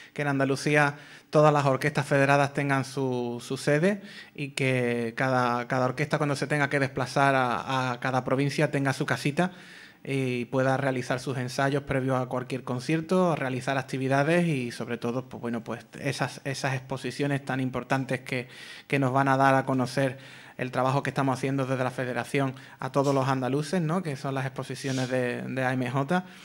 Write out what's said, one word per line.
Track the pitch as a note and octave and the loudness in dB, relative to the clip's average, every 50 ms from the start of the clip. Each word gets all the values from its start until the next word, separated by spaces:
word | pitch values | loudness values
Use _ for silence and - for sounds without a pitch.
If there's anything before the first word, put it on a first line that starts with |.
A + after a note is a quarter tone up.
| - - - | -20 -12 -6
que | - | -4
en | C#3+ C#3+ | -2 0
Andalucía | C#3 C3+ C#3 C3+ C3+ - - D3+ D3 D3 D3 C#3+ C#3+ - - - - - - - | 2 2 2 2 0 0 2 2 4 4 4 4 0 -4 -16 -20 -20 -20 -14 2
todas | - D3+ D3+ D3+ | 4 8 8 8
las | D3 C#3+ C#3 | 6 6 4
orquestas | C#3 C3 C3 D3 D3 - D3+ C#3 | 4 2 4 0 0 0 0 0
federadas | - D3 C#3 C#3 C#3 C#3+ C#3+ C#3 C3+ C#3 | 2 4 4 6 6 6 4 4 2 0
tengan | D3+ C#3+ C#3 C#3 C3+ B2+ | -2 0 0 0 0 0
su, | - - C#3+ C3+ B2+ B2 B2 A#2+ A#2+ A#2+ A#2+ | -2 -4 -4 -2 -2 -2 -2 -2 -4 -6 -8
su | - - C3+ | -6 -8 -8
sede | C3 - D3 D3 D3+ F3 G3 G#3 G3 - - - - - - | -2 2 2 4 4 4 2 2 0 -6 -16 -18 -18 -18 -16
y | - - C#3+ C#3 | -10 -10 -10 -8
que | - - C3+ C3 C3 B2 B2 A#2+ A#2+ A#2+ A#2 A2+ A#2+ | -2 0 0 2 2 2 2 0 0 0 -2 -4 -2
cada, | - C3+ C3 B2+ B2+ B2 A#2+ A#2+ B2 A#2+ | -2 0 2 2 2 2 2 0 -2 -2
cada | - C3+ B2+ B2+ | -2 0 2 2
orquesta | C3 B2+ D3+ D3 D3+ D#3+ D3 | 0 0 -2 -2 -2 0 0
cuando | D3+ C#3+ C#3 | 0 -2 0
se | - D3 | -2 -2
tenga | D3 D3+ D3 C#3+ C#3 | -2 0 0 0 0
que | D3 C#3 | 0 0
desplazar | C3+ C3 - C3+ B2 - - D3 C#3 C#3 C3+ | 0 -2 -2 -4 -4 -2 2 2 4 4 4
a, | C3 B2+ B2 A2+ F2+ - B2 C3+ C3 B2+ B2+ | 2 2 0 0 -2 -2 -2 -2 -2 -2 -2
a | B2 B2+ | -4 -2
cada | - C3 C3 B2+ | -2 0 0 0
provincia | B2+ - C3+ C3+ C#3+ C#3 C#3+ E3 D3+ C#3+ | 0 2 0 2 2 0 2 0 0 0
tenga | - C#3 C#3 C3+ | 0 0 0 0
su | C3 - C#3+ | 0 0 -2
casita | - B2+ - - D3 C#3+ F3 F3+ F#3 - - - - - - - - - _ - | -2 -2 -2 -2 -2 0 0 0 0 -2 -10 -20 -20 -20 -20 -20 -20 -20 _ -6
y | - C3+ C3+ C3 B2+ B2 B2 A#2+ | -4 -2 0 0 0 -2 -2 -4
pueda | - C3+ C3 C3 C3+ C3 | -2 0 2 2 4 2
realizar | C3 C#3 C3+ C3 B2+ B2+ - C3 B2 | 2 0 0 0 -2 -2 -2 -4 -4
sus | - C#3+ C3 | -2 -4 -4
ensayos | C3+ B2 B2+ - C#3+ C3+ C#3 C#3+ C#3 | -4 -4 -4 0 0 0 2 2 -2
previos | C#3 - C3+ C3+ C3 C3 C3 | -2 0 -2 0 0 0 0
a | B2+ B2+ C3 | 0 0 -2
cualquier | C3 B2+ B2 - C3+ B2 | -4 -6 -4 -4 -8 -8
concierto, | - B2+ B2 B2 - D#3 D#3+ D#3+ D#3+ - F#3 F#3 F3+ E3+ D3+ | -4 -4 -6 -4 -2 0 -2 -2 0 2 2 4 4 4 2
realizar | C#3 C#3 B2+ C3 B2+ - C#3+ C3+ | 0 -2 -2 -4 -2 -2 -2 -2
actividades | C3+ B2+ - C#3 C3 C3 C3 C3+ C#3 C#3+ D#3+ E3+ F3 F3 | -2 -2 -4 -4 -2 0 2 4 4 4 4 4 4 4
y | E3+ D3 B2+ A#2+ A#2+ | 2 0 -2 -2 -6
sobre | - - A2+ A#2+ A#2+ A2+ | -6 -8 -6 -6 -6 -4
todo, | - A#2+ A#2+ C3 B2+ C3 | -4 -2 -4 -4 -6 -6
pues | A#2+ A2 | -12 -8
bueno, | A#2+ A#2 A#2 A2+ - | -6 -4 -6 -6 -6
pues | - A2 G#2+ - - - - | -6 -10 -10 -10 -16 -14 -6
esas, | - C#3 B2 - D3 - - - - | -6 -4 -2 -2 -4 -4 -4 -8 -6
esas | C#3+ C3 - - C3+ C3+ | -6 -6 -4 -2 -2 -2
exposiciones | B2+ - - C3+ C3 - B2 - - C#3+ C#3+ C#3+ C#3 C#3 | -4 -4 -6 -8 -6 -6 -8 -4 -2 -2 0 0 -2 -2
tan | - C3 C3 | -4 -4 -2
importantes | C3 B2+ B2+ B2 A#2+ - C#3 C3 B2+ B2+ C3 B2+ | -2 -4 -4 -6 -2 0 0 0 0 -2 -4 -4
que, | - - C3+ B2+ B2 - - - - - - - - | -4 -4 -6 -6 -6 -8 -14 -18 -18 -18 -18 -18 -6
que | - C#3+ C#3 | -2 0 2
nos | C3+ B2+ | 2 2
van | B2+ C3+ C#3 | 4 4 4
a | C3+ C3+ | 4 4
dar | C3+ C3+ C3+ C3+ | 6 6 6 6
a | C3+ C3 | 4 4
conocer | C3+ C3 B2+ B2 B2 - C#3 C3+ B2+ B2+ - - - - - - - - | 2 0 0 0 0 0 0 0 0 -2 -8 -16 -20 -20 -20 -20 -16 -8
el | - - C#3+ | -6 -6 -2
trabajo | C3 B2+ B2+ C3 C3+ C#3+ - | 0 0 0 2 2 0 -2
que | C3+ | -2
estamos | - D3 C3+ C3+ C3 C3 | -2 0 0 0 0 0
haciendo | C#3 C3+ C#3 C#3 C3 | -2 -2 0 0 0
desde | B2+ C3+ B2 B2+ | 0 0 0 0
la | B2 | -2
Federación | B2+ C#3 B2+ B2+ A#2 A#2+ A#2 - - C#3 C3+ C3 B2+ - - - - - | -2 -4 -6 -4 -4 -4 -4 -2 0 0 0 0 -4 -8 -18 -20 -12 -8
a | - C3 | -8 0
todos | - C#3+ C#3 C#3+ C#3 | 2 2 4 4 2
los | C3+ C3 C3+ | 2 2 2
andaluces, | C3 C3 B2+ B2+ C3+ D3 D3+ - F#3+ F#3 | 0 0 0 0 -2 -2 -2 0 0 0
¿no? | D#3+ D#3 E3+ F#3+ | 0 0 -2 -2
Que | E3 D3+ C3+ | -2 -4 -8
son | - - C#3 C3+ | -6 -6 -4 -4
las | C3+ C3 | -2 -4
exposiciones | C3 - C#3 C3+ - B2+ - - C3+ C3 C3 B2+ B2 | -4 -6 -8 -8 -8 -8 -6 -4 -2 -2 -2 -2 0
de, | C3 B2+ B2 A#2+ A#2+ B2 | 0 0 0 -2 -2 -4
de | B2+ B2+ B2+ C3 | -6 -6 -4 -2
A | C3 B2+ | -2 0
M | C3 B2+ B2 B2 | 0 0 -2 0
J, | C3 C3+ C#3 C#3 F3+ F3+ - - - - | 0 -2 0 2 0 -2 -2 -4 -20 -20